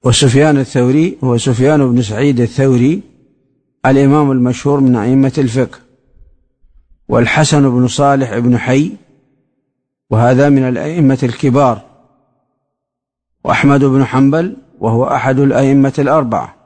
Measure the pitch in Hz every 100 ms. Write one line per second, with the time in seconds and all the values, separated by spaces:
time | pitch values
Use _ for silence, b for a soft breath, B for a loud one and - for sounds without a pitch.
0 | 131 117 135 127 156 143 131 131 123 139
1 | 170 - 131 120 135 117 131 156 135 120
2 | 104 107 139 123 117 - 135 123 127 185
3 | - _ _ _ _ _ _ _ 131 135
4 | 139 147 143 131 123 123 143 143 135 120
5 | 107 135 135 139 131 120 120 - _ _
6 | _ _ - _ _ _ _ _ _ _
7 | - 117 117 - 151 151 139 123 123 -
8 | 139 139 131 104 120 120 127 135 160 220
9 | _ _ _ _ _ _ _ _ _ _
10 | _ 110 120 127 143 139 131 120 147 170
11 | 135 135 127 117 143 127 135 107 - _
12 | _ _ _ _ _ _ _ _ _ _
13 | _ _ _ _ - 107 147 139 139 131
14 | 127 127 139 156 175 262 _ _ 110 113
15 | 131 131 131 131 139 123 135 139 135 143
16 | 143 156 127 107 62 -